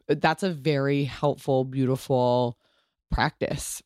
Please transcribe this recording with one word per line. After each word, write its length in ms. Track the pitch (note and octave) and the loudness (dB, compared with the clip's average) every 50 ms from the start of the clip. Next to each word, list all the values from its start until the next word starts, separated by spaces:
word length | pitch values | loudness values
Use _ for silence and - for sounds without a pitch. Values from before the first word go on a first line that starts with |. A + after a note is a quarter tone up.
| _ | _
that's 360 | - D3+ D#3+ - D#3+ D#3+ - G3+ | -2 0 2 2 0 0 0 -2
a 80 | F#3+ | -4
very 540 | E3+ C#3+ C3 D#3 D3 C#3 C3+ C#3 C#3+ C#3+ C#3 | -4 -2 -2 0 0 2 2 2 2 0 0
helpful, 600 | B2+ - - - D3 - - - - C3+ C3 C3 | -2 -2 -2 0 0 0 -2 -2 0 0 0 0
beautiful 920 | C3 C3 C3+ C3 B2 C3 B2+ - - C#3 B2+ B2 B2 B2 B2 B2 A#2+ A#2 - _ _ _ _ _ _ _ _ _ - | 0 -2 0 0 0 0 0 0 0 0 2 2 4 2 2 2 0 -2 -6 _ _ _ _ _ _ _ _ _ -4
practice 720 | - - A#2 D3+ - - - - - C#3 - - - - - | 0 0 0 0 0 -2 -4 -4 -4 -4 -6 -8 -10 -12 -14